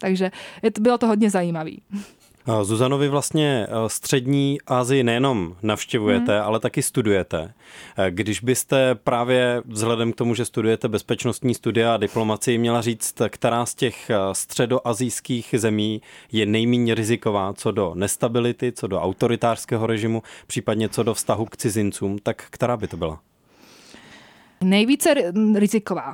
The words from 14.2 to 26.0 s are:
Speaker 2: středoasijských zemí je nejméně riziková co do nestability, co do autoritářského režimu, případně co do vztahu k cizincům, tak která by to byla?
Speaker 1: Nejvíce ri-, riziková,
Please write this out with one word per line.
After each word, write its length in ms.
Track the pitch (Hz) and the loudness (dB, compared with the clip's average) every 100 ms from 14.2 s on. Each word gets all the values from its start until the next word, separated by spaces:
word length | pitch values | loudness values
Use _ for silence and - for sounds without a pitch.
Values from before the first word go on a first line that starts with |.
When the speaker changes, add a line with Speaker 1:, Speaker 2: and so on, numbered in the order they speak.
| 95 | 0
Speaker 2:
středoasijských 1200 | 92 - - 117 127 120 110 127 - - 123 - 120 | -4 -6 -2 0 0 0 -2 -4 -6 -6 -6 -2 -2
zemí 440 | 110 107 107 107 - - - | 0 0 -2 -4 -10 -20 -4
je 140 | 110 104 | -2 2
nejméně 480 | 110 117 123 117 | 2 2 2 2
riziková 580 | 113 107 117 113 101 95 | 0 0 0 0 0 -2
co 180 | 98 113 | -2 -2
do 220 | 104 90 | 0 0
nestability, 760 | 87 101 - 123 120 120 120 123 | 0 -2 0 0 0 0 0 -4
co 140 | - 104 | -4 -4
do 140 | 92 | -2
autoritářského 840 | 90 - 120 117 117 113 - 113 113 | -2 0 0 2 0 -2 -4 -2 0
režimu, 360 | 113 113 113 - - - | 0 -2 -4 -6 -18 -10
případně 420 | 127 117 107 107 | -6 -2 -2 -2
co 140 | - | 0
do 120 | 113 | -2
vztahu 300 | 104 - 104 113 | -2 -2 -2 -4
k 100 | - | -4
cizincům, 600 | 120 104 101 - 98 104 | -2 0 -2 -2 -4 -4
tak 220 | - - - | -4 -6 -10
která 260 | - 120 120 | -4 -2 -2
by 120 | 98 | -6
to 80 | 82 | -6
byla? 240 | 82 78 _ _ _ _ - - - - - - - - _ _ | -6 -6 _ _ _ _ -20 -20 -20 -20 -20 -20 -20 -20 _ _
Speaker 1:
Nejvíce 500 | 185 196 226 285 339 | 2 4 4 4 4
ri-, 440 | 285 175 190 214 208 | 2 2 2 4 4
riziková, 540 | 208 220 - 170 | 4 2 0 -4